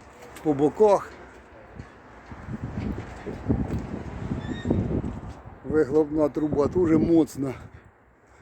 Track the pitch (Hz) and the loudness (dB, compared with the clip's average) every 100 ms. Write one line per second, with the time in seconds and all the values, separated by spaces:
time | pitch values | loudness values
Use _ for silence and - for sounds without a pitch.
0 | - - - - 156 139 147 - 214 185 | -20 -20 -20 -4 0 4 4 6 6 6
1 | - - - - - - - - - - | 0 -14 -20 -20 -20 -20 -20 -18 -18 -20
2 | - - - - - - - - - - | -20 -20 -18 -16 -12 -10 -8 -6 -6 -6
3 | - - - - - - - - - - | -10 -12 -12 -6 -2 -2 -2 -6 -6 -10
4 | - - - - 880 932 932 - - - | -10 -10 -6 -6 -6 -6 -2 0 0 -2
5 | - - - - - - 135 151 131 147 | -4 -8 -12 -16 -18 -14 -2 0 2 2
6 | 151 156 147 147 151 143 139 180 175 160 | 2 2 0 0 0 2 2 2 4 4
7 | 160 165 151 - 135 117 - - - _ | 6 6 4 0 -6 -6 -12 -20 -20 _
8 | _ _ _ - | _ _ _ -20